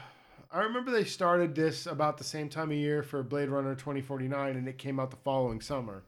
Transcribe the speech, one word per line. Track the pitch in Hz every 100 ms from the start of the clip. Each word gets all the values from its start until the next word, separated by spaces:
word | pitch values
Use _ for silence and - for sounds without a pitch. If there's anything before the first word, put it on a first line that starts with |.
| - - - - -
I | 170
remember | 220 247 247
they | 233
started | 190 - 175 175 170
this | 143 160 131 -
about | 143 151 147
the |
same | 135 156 147
time | 160 156
of | 147
year | 147 147
for | 143 143
Blade | 131 143 139
Runner | 139 135 135
twenty | 147 139
forty-nine, | 135 139 131 139 139 131
and | 131
it | 131
came | 139 135
out | 131
the | 131
following | 139 135 123 110
summer. | - 139 117 95